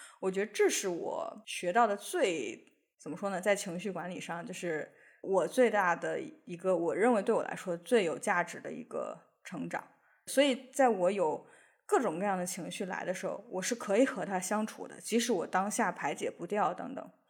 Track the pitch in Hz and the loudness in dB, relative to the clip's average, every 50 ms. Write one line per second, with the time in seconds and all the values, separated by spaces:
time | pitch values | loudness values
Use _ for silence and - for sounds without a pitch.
0 | - - - - - 190 180 190 202 214 - - 415 349 - - - 190 175 160 | -20 -20 -16 -4 -4 -2 0 0 -2 -2 2 4 4 4 4 2 -2 -2 -2 -2
1 | - - - - - - - 208 - - - - - 175 180 233 240 214 202 208 | -4 -4 -4 -4 -6 -6 -8 -12 -12 -10 -8 -4 -4 2 4 6 6 4 4 0
2 | - - - 359 277 196 170 156 113 107 - - - _ _ _ _ _ _ _ | -4 -4 0 2 2 2 2 0 -2 -4 -6 -10 -14 _ _ _ _ _ _ _
3 | - 147 143 175 202 196 196 175 185 208 202 196 - 196 165 180 175 208 180 165 | -12 -12 -10 -6 -6 -4 -4 0 2 2 2 2 2 -6 -6 -6 -6 -6 -6 -6
4 | 165 180 180 160 - - 170 170 170 - - - 185 175 156 147 - - - _ | -6 -6 -8 -10 -8 -8 -8 -8 -8 -10 -10 -8 -4 -4 -4 -4 -6 -8 -12 _
5 | - - _ _ - - 196 262 - - - 254 254 226 214 208 185 175 170 170 | -20 -20 _ _ -4 2 2 2 2 2 4 6 4 6 6 4 4 4 2 0
6 | 175 160 160 - - - - - _ - 175 165 - 190 185 170 170 165 - 170 | 0 -4 -4 -4 -6 -8 -12 -16 _ -12 -12 -4 0 2 2 2 2 0 2 4
7 | 202 247 240 208 196 - 220 165 - - - 165 - 190 170 170 - - 254 226 | 4 4 4 4 4 2 2 2 2 -2 -4 -6 -4 -4 -6 -6 -2 2 4 4
8 | 190 165 - - - 208 196 175 175 175 - 139 - 147 156 156 160 - - - | 4 4 0 -2 0 0 2 2 2 0 -4 -10 -10 -10 -8 -10 -10 -6 -4 -4
9 | - 52 - - - _ _ _ _ - 185 - - 170 - - - - _ _ | -4 -4 -8 -12 -14 _ _ _ _ -12 -10 -8 -8 -4 -6 -6 -8 -8 _ _
10 | _ _ _ _ _ - - 262 285 285 247 - - - - - 269 247 220 185 | _ _ _ _ _ -2 4 4 6 6 4 0 -2 -12 0 4 4 4 6 4
11 | 175 180 208 196 175 156 147 - - - - - - _ _ _ _ - 415 359 | 2 2 4 4 2 0 0 -2 -6 -14 -20 -20 -20 _ _ _ _ 0 2 2
12 | 247 196 156 170 202 208 190 185 180 175 - 190 156 175 180 - 208 180 - 78 | 2 2 0 0 0 0 0 0 -2 -4 -4 -6 -8 -8 -6 -6 -6 -4 -4 -6
13 | - 175 185 185 - 226 - - 202 - - 185 180 - 240 233 - - 196 214 | -4 -4 -4 -4 -4 -6 -6 -6 -8 -8 -6 -4 -2 -2 -4 -4 -2 0 4 4
14 | 269 269 - 196 160 196 196 185 185 - 214 214 220 214 - - - - - - | 4 4 2 -4 -4 -2 -2 -4 -2 0 -2 -2 -2 -4 -6 -10 -12 -14 -14 -14
15 | - - 208 240 233 240 226 170 151 - - 185 196 208 202 - 220 185 170 - | -8 0 0 0 2 2 0 0 0 0 0 0 0 0 0 0 0 0 0 -2
16 | - 147 165 - - - - - 170 175 208 208 185 156 180 - - 78 - - | -2 -4 -2 -2 -4 -6 -4 -6 -8 -4 0 2 2 2 0 -2 -8 -8 -8 -10
17 | - - - _ _ | -10 -12 -16 _ _